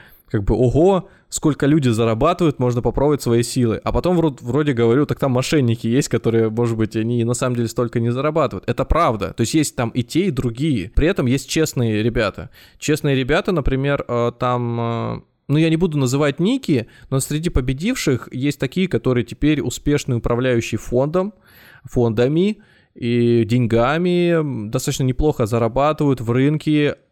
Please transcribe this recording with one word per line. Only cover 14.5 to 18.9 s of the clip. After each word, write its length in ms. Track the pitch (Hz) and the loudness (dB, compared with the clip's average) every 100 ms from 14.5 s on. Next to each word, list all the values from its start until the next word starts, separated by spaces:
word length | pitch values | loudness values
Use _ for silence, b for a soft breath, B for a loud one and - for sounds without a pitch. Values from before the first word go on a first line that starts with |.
| 123 120 117 | -2 -2 -4
э, 400 | 117 117 117 117 _ _ - | -4 -4 -6 -8 _ _ -2
ну, 100 | 147 | 0
я 100 | 165 | 2
не 80 | 160 | 2
буду 220 | 180 147 | 0 0
называть 420 | 131 139 147 143 | 0 0 0 0
ники, 480 | 185 269 - 131 - B B | -2 -2 0 -2 -2 B B
но 100 | 135 | -4
среди 300 | - 151 165 | -2 -4 -2
победивших 800 | - 131 135 208 262 - 127 - | -2 -2 -4 -4 -2 0 -2 -4
есть 260 | 127 143 - | -4 -4 -2
такие, 300 | 135 180 | -4 -2
которые 360 | 185 | -2